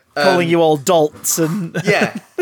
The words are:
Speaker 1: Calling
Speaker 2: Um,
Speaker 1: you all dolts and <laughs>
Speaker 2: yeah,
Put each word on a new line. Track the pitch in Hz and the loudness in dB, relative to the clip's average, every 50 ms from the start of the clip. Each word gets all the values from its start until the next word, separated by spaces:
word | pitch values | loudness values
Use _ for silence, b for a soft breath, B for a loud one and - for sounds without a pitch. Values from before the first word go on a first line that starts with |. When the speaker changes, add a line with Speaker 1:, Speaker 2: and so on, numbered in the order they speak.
| B B _ | B B _
Speaker 1:
Calling | 143 147 185 185 180 175 | 0 0 2 2 2 2
Speaker 2:
Um, | 165 | 2
Speaker 1:
you | 170 165 | 2 2
all | 165 156 156 | 4 2 2
dolts | 147 127 - 180 165 151 151 - - - - - 170 | 0 0 0 2 2 2 0 -2 -6 -6 -6 -2 -2
and | 160 156 170 214 170 165 - 170 | -2 -2 -2 -4 -6 -6 -6 -4
<laughs> | 165 | -2
Speaker 2:
yeah, | 208 202 165 - 110 - - - _ _ - | 0 0 0 0 -2 -4 -10 -16 _ _ -8